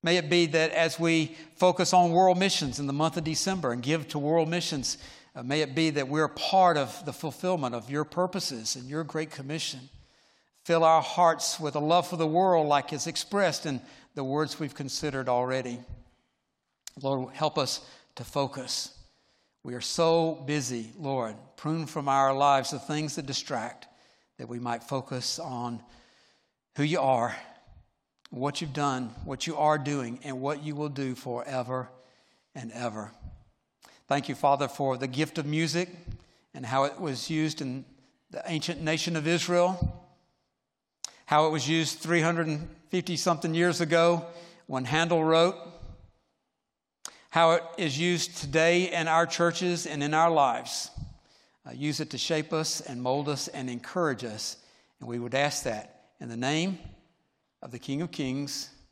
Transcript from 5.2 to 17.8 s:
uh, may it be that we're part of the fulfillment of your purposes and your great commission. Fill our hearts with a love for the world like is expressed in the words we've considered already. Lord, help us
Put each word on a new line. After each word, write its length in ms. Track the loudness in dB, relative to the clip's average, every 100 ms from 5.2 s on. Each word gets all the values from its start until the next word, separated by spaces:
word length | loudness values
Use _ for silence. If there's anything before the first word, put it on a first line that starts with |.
| _ -12
uh, 60 |
may 200 | -2 0
it 140 | 0 2
be 140 | 2
that 180 | 2 0
we're 220 | 0 0
part 480 | 0 2 6 8 6
of 260 | 0 -4
the 80 | -10
fulfillment 640 | -6 -8 -4 -2 0 -2
of 160 | -4 -4
your 160 | -4 -4
purposes 720 | 0 0 0 -6 -6 -6 -6
and 120 | -6
your 160 | -6
great 280 | -4 -6 -6
commission. 580 | -8 -8 -6 -6 -8 -16 -20 -20 _ _ _ _ _
Fill 200 | 2 6
our 180 | 8 6
hearts 580 | 4 4 6 6 -2 -2
with 160 | -2 0
a 40 |
love 280 | 4 4 4
for 80 | 0
the 120 | 2
world 400 | 4 6 4 6
like 260 | 2 2
is 140 | -6 -6
expressed 580 | -6 -2 2 2 0 -4
in 160 | -6 -8 -20 _
the 100 | -8
words 360 | -2 0 -2 -4
we've 160 | -8 -8
considered 520 | -8 -6 -4 -4 0
already. 520 | 0 2 -2 -4 -8 -12 -18 -18 _ _ _ _ _ _ _ -20 -8
Lord, 320 | -4 -2 -4
help 240 | -2 -2 0
us 240 | -2 -4